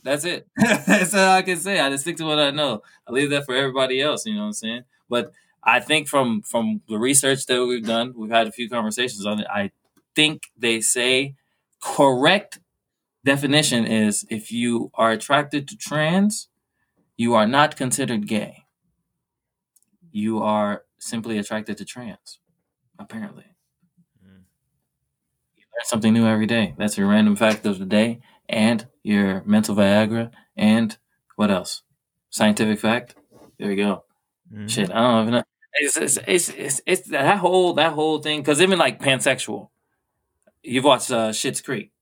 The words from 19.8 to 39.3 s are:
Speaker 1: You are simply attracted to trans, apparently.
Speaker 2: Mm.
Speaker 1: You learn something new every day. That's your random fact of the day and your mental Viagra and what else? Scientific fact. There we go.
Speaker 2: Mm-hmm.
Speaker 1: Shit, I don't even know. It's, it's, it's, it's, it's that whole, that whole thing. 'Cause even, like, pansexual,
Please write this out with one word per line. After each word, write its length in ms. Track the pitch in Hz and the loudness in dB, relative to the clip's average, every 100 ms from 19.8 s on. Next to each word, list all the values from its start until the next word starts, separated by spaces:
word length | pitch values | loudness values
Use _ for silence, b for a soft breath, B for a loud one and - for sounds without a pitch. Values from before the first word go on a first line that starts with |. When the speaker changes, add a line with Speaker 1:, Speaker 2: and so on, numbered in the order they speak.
| _ _ 85 | _ _ _
Speaker 1:
You 280 | 104 107 110 | -4 -2 -2
are 440 | 107 107 104 98 - - | 0 0 0 -4 -12 -18
simply 380 | - 117 117 107 | -10 -8 -6 -6
attracted 420 | 101 107 107 101 | -4 -8 -8 -12
to 60 | |
trans, 540 | 95 123 117 - - - _ _ _ _ _ - | -12 -16 -16 -18 -20 -20 _ _ _ _ _ -20
apparently. 600 | - 110 104 - - _ _ _ _ _ _ _ | -16 -12 -12 -16 -20 _ _ _ _ _ _ _
Speaker 2:
Mm. 180 | 95 95 95 _ _ _ _ _ _ _ _ _ _ _ | _ -20 _ _ _ _ _ _ _ _ _ _ _ _
Speaker 1:
You 80 | _ | _
learn 100 | 117 | -10
something 280 | - 113 110 | -4 0 2
new 160 | 113 113 | 4 4
every 180 | 107 110 | 2 2
day. 280 | 117 101 - | 0 -2 -2
That's 180 | 104 - | -4 0
your 120 | 98 | 2
random 260 | 107 107 | 4 4
fact 320 | 101 110 107 107 | 4 2 2 -2
of 140 | 95 | -4
the 60 | 92 | 0
day 340 | 104 117 117 b b - | 2 2 -2 b b -4
and 360 | 110 110 113 - _ | 2 2 2 -4 _
your 400 | 104 104 98 95 | -2 0 0 -2
mental 320 | 101 107 107 104 | 2 2 2 2
Viagra 540 | 98 104 107 113 117 b b - | 4 4 2 -2 -6 b b 0
and 400 | 107 113 110 - _ _ _ - | 2 4 0 -6 _ _ _ -2
what 140 | 104 | 0
else? 320 | 92 - - _ _ _ _ _ | 0 -4 -12 _ _ _ _ _
Scientific 480 | - 107 104 107 104 | 0 2 2 0 0
fact. 360 | 110 120 - - _ - - - | 0 -2 -4 -20 _ -20 -20 -10
There 100 | 104 | -4
we 80 | 98 | -2
go. 280 | 101 90 _ _ _ _ _ | -2 -2 _ _ _ _ _
Speaker 2:
Mm-hmm. 160 | 107 104 | -14 -6
Speaker 1:
Shit, 220 | 110 92 | -4 -2
I 40 | |
don't 280 | 110 123 113 | 0 2 2
even 120 | 110 | 2
know. 80 | 120 - _ _ | 0 -4 _ _
It's, 220 | 147 143 - | -4 -2 -2
it's, 200 | - - - | -2 -2 0
it's, 220 | 185 175 | 0 0
it's, 320 | - 139 135 - | -6 -8 -6 -2
it's 220 | 180 - | -4 -2
that 280 | 139 147 202 | 0 2 2
whole, 360 | 175 185 175 | 2 2 2
that 180 | 143 160 | 2 0
whole 280 | 151 156 147 | 0 -2 -2
thing. 220 | 151 151 | -4 -4
'Cause 200 | 143 143 | 0 4
even, 160 | 190 180 | 4 4
like, 220 | 135 107 | 2 0
pansexual, 680 | 135 107 139 | 0 0 0